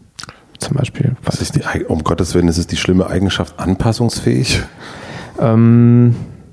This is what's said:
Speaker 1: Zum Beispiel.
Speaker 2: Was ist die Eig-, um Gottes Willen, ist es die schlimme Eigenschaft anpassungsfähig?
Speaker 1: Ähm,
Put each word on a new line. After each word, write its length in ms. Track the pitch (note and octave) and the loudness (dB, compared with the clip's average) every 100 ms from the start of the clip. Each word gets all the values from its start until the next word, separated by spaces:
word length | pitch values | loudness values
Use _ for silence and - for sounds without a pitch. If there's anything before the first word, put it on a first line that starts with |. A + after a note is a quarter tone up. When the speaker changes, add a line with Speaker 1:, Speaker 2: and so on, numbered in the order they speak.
| _ - - - _ _ | _ -20 -20 -20 _ _
Speaker 1:
Zum 180 | - C#3 | -6 -4
Beispiel. 400 | B2+ - B2 B2+ | -4 -2 -2 -2
Speaker 2:
Was 160 | - - | -6 -6
ist 140 | - D3 | -4 -4
die 80 | |
Eig-, 220 | - D#2 - | -4 -6 -4
um 180 | D#2 | -2
Gottes 300 | D2+ E2+ E2+ | -2 -2 0
Willen, 140 | F2 F2 | 2 2
ist 100 | E2+ | 0
es 80 | E2+ | -4
die 100 | - | -4
schlimme 300 | - F#2 F#2 | 0 0 0
Eigenschaft 520 | F#2 F#2+ - F2+ - | 0 -2 -2 -6 -6
anpassungsfähig? 1040 | - F#2+ A#2 A2 A#2 - B2 B2 B2 F#2+ - - - - - - - - | -6 -2 -2 0 -2 -2 -2 0 0 -2 -4 -14 -20 -18 -16 -16 -16 -2
Speaker 1:
Ähm, 760 | A#2 A2+ A#2 A#2 A#2+ A#2+ A#2+ A#2+ - - - | 2 4 6 6 6 6 4 2 -8 -16 -20